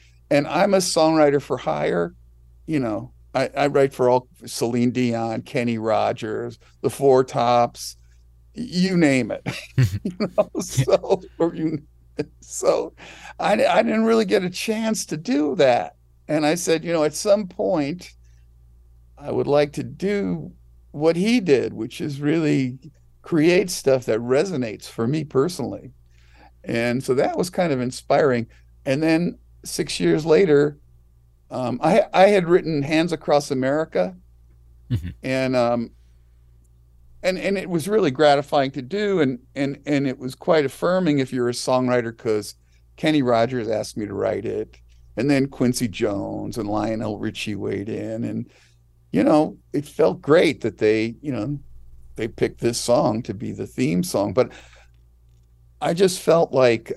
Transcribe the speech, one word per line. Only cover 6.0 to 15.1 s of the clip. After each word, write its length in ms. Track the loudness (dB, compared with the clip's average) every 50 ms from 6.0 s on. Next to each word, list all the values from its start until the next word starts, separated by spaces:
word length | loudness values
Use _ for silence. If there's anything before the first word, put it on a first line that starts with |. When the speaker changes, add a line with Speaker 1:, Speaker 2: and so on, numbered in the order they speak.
| 0 0 -2 -4 -6 -8 -6 -6 -8 -8 -12 -16 _ _ _ _
Speaker 1:
the 80 | -6 -6
Four 340 | -4 2 4 4 6 6 4
Tops, 720 | 2 0 -2 0 2 4 4 2 2 -2 -10 -16 -16 -16 -18 -20 -20 _ -20 _ _ _ _ _ _ _
y-, 80 | -12 -12 -6
you 300 | -2 -2 0 2 2 4
name 340 | 4 4 4 2 0 -2
it. 160 | -6 -8 -8 -8 -10 -10 -12 -6 0 0
<laughs> 240 | 0 2 0 -4 -8
You 240 | -8 -6 -4 -6 -4 0 -2
know, 120 | -2 -2
Speaker 2:
<laughs> 40 | -2
Yeah. 60 | -10
Speaker 1:
so, 600 | -8 -6 -2 -2 0 2 2 0 2 0 -2 -2 -2 -12 -4 -2
or 160 | -2 -2 -2
you, 280 | -2 -4 -4 -4 -6 -10 _ _ _ _ _ -10 -10 -10 -10 _ _
so 540 | -20 -16 -12 -2 0 0 0 0 -2 -6 -10 -18 -20 -20 -20 -20 -20 -20 -10 -4
I, 140 | 0 0 2 2 2
I 180 | 4 4 4 2
didn't 220 | 2 2 0 2
really 200 | 2 2 2 2
get 180 | 2 0 0 0
a 60 | -2
chance 560 | -6 -6 -4 -4 -4 -2 -2 -2 -2 -4 -4
to 100 | -6